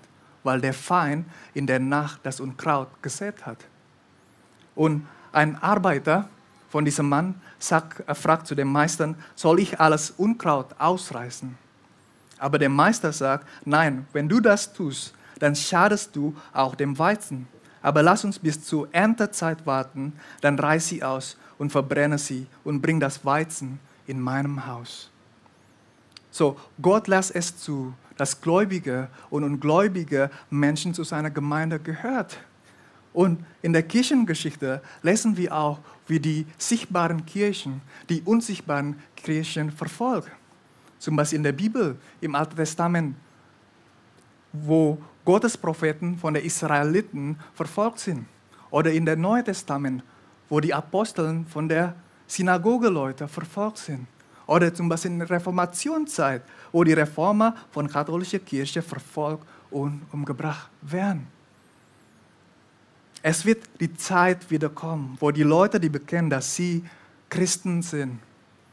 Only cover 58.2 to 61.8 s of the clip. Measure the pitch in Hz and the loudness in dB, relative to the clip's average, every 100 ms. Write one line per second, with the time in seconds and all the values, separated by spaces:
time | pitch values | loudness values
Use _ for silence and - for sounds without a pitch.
58.2 | 185 196 190 135 143 - 165 139 - - | -4 -6 -4 -6 -4 -4 -6 -10 -10 -6
59.2 | 147 156 - - _ 143 143 147 151 147 | -6 -6 -12 -20 _ -6 -4 -6 -10 -8
60.2 | 143 131 165 147 - _ 147 175 196 175 | -6 -6 -6 -8 -12 _ -8 -4 -2 -4
61.2 | 127 - _ _ _ _ | -8 -18 _ _ _ _